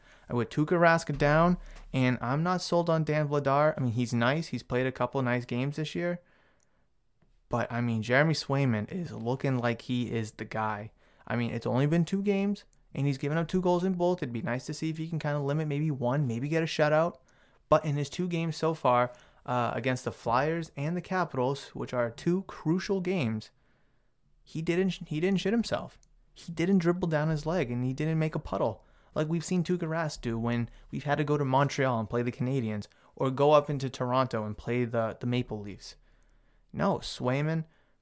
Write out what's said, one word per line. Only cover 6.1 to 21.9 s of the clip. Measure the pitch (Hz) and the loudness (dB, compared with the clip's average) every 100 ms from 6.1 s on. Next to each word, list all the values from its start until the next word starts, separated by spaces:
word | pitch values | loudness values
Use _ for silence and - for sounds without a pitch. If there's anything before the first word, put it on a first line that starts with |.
| 175 - _ _ _ _ _ _ _ _ _ _ _ - | -4 -10 _ _ _ _ _ _ _ _ _ _ _ -4
But, | 120 - | -2 -2
I | 120 | -2
mean, | 120 113 | 0 0
Jeremy | 107 127 160 | 2 4 4
Swayman | 151 - 139 135 110 107 | 2 0 2 2 2 -2
is | 185 165 | -6 -6
looking | 113 117 135 139 127 | -6 -4 -2 0 0
like | 120 117 | 0 -2
he | - 123 117 | -2 -2 0
is | 117 107 | -2 -4
the | - | -6
guy. | 110 110 110 104 107 _ _ _ - | -8 -4 -4 -4 -10 _ _ _ -6
I | 120 | -2
mean, | 117 | -2
it's | 117 117 | -2 0
only | 120 147 | 2 2
been | 170 | 2
two | 160 196 | 2 0
games, | 202 196 202 208 - _ _ | 0 0 0 -2 -8 _ _
and | - 143 | -2 0
he's | 135 | 0
given | 143 160 | -2 -2
up | 160 | 0
two | 185 | 0
goals | 180 175 | 2 2
in | 190 | 2
both. | 180 175 180 | 0 0 0
It'd | 131 | -4
be | 117 | -4
nice | 117 127 - | -4 -4 -4
to | |
see | 151 160 | -6 -4
if | 160 | -4
he | 160 | -4
can | 160 | -4
kinda | 147 147 | -2 -2
limit | 139 151 156 | 0 0 0
maybe | 143 156 | -2 -2
one, | 131 120 143 131 | 0 0 0 0
maybe | 117 147 | -2 0
get | 160 | 0
a | 165 | 0
shutout. | - 151 151 175 - _ _ _ _ - | 2 4 4 2 -2 _ _ _ _ 2
But | 156 | 2
in | 160 143 | 4 -2
his | 143 | -2
two | - 180 | -4 -2
games | 170 165 - | -2 -2 0
so | 160 | -2
far, | 156 131 123 123 - - _ - | 0 2 2 2 -2 -20 _ -4
uh, | 123 120 | -2 0
against | 123 131 127 | -2 -2 -2
the | 117 | -4
Flyers | - 117 120 151 165 160 - | -6 0 2 2 -2 -6 -6
and | 147 175 | -4 -4
the | |
Capitals, | - 185 165 135 127 139 - | -4 -2 -2 -2 -2 -2 -8
which | - 123 | -10 -4